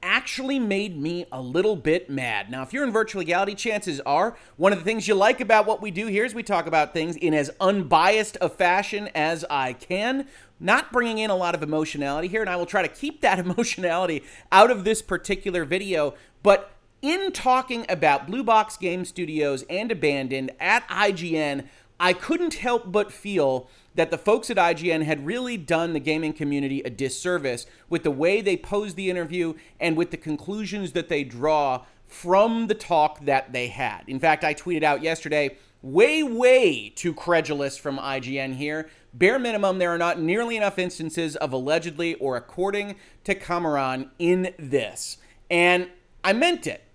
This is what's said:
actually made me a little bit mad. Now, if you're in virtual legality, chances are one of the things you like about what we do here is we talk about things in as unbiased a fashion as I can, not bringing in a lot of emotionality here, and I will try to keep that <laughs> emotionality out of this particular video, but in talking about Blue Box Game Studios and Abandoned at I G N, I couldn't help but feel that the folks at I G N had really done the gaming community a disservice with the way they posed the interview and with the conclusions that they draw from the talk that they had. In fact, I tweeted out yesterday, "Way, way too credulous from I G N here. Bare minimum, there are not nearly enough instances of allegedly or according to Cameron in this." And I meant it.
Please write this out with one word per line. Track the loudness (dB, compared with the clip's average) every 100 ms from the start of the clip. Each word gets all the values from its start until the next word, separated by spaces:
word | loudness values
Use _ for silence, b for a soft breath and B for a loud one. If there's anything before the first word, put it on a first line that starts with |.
actually | 2 0 0 -6 -2 0
made | 0 0 -2 -4
me | -4 -4 -6
a | -10
little | -4 0 2
bit | 0 2 0 0
mad. | -4 -2 -4 -4
Now, | -8
if | -8
you're | -4
in | -2
virtual | 0 0 -4
legality, | -2 0 0 -2
chances | -4 -4 -4 -6
are | 0 2 0 -2 B 0
one | 2
of | 2
the |
things | -2 -2 0
you | 4
like | 4 2
about | 4 4 4
what | 0
we | -4
do | -6 -4
here | -2
is | -2
we | -4
talk | -2 -2 2
about | 2 2
things | -2 -4 -2
in | 0
as | 0 0 0
unbiased | 0 2 2 4 6 4 0 -2
a | -4
fashion | 0 2 2 0 -6 -6 -2
as | -2 -2 -4
I | -2 -2
can, | -6 -6 -4 -2 -4 -6 B B _
not | 2 2 2
bringing | -2 0 -2
in | 0
a | 0
lot | 0 -2
of |
emotionality | -2 -2 -2 -4 -4 -2 -2
here, | -2
and | -2
I |
will | -2 0
try | 0
to | 0
keep | -4 -10 0
that | 0 2
<laughs> |
emotionality | 0 0 -2 0 -2 0 0 -2 B B B
out | 8 8
of | 6
this | 0 -2
particular | -2 -8 -4 -4 -2 -4
video, | -2 -4 -2 0 -2 -4 B _
but | 4 4 4 -20 _ _
in | -2 -2 -2
talking | -2 2 2 2 -6 -4
about | 2 4 2 0
Blue | -6
Box | 2 4 2 -4
Game | -6 -4
Studios | -6 -8 -6 -2 0 -2 -4
and | -6 -4
Abandoned | 0 0 0 -2 -4 -6 -6
at | 2 2 0
I | 0 0
G | 0 -2 -2
N, | -2 -4 -8 B B _
I | 0
couldn't | 0 -2 -2 -2
help | -2 -2 -2 0
but | -2 -2
feel | -6 -4 0 2 0 -6 b b
that | -2 0
the | 0
folks | 2 2 2
at | 2
I | 2
G | 2 0
N | 0
had | 0 -2 -2
really | -4 -4 -6
done | -2 -2 0
the | -4
gaming | -2 -2 -2
community | -4 -2 -2 -2 -4
a | -6
disservice | -4 -6 -4 -2 -2 -2 -6 -8 b b
with | -2
the | 0
way | 2 2 2
they | 0 -2
posed | -2 -4 -4 -6
the | -4
interview | -4 -4 -4 -4 -4 B B
and | -2
with | 0 -2
the | -4
conclusions | -8 -8 -6 -8 -6 -6 -4
that | -6 -2
they | -4
draw | -4 -4 0 2 2 -2 b b -20
from | -14 2 4 6 2 -2
the |
talk | -4 0 2 2 0 0
that | 0 0
they | -4 -6
had. | -4 -6 -6 -8
In | 0
fact, | 2 4
I | 2
tweeted | -4 -4 0
out | 2 2
yesterday, | 0 -4 -2 0 0 -4 b b
"Way, | -2 6 6 6
way | 0 2 6 8 6 2 -6
too | -6 -6
credulous | -4 2 2 2 -2 -4 -6
from | -8 -6
I | -4 -6
G | -4 -6
N | -6
here. | -6 -6 -6 -8 B B
Bare | 2 4 4
minimum, | -2 0 0 2
there | 0
are | 2
not | 0 0
nearly | 0 0 0 0
enough | -2 0
instances | -4 -4 -8 -4 -4 -2
of | -4
allegedly | -2 0 0 -2 -4 -4
or | -2 -2 -4
according | -6 -4 -2 -2 -6 -10 b b
to | -4
Cameron | -4 -2 -2 0 0 0 -4 -8 _
in | 2 2 0 -6
this." | -2 0 -2 -8 -12 -12 b b -2
And | 2 4 4 0 -12 _ -6
I | 0
meant | 2 2 0 -4
it. | -10 _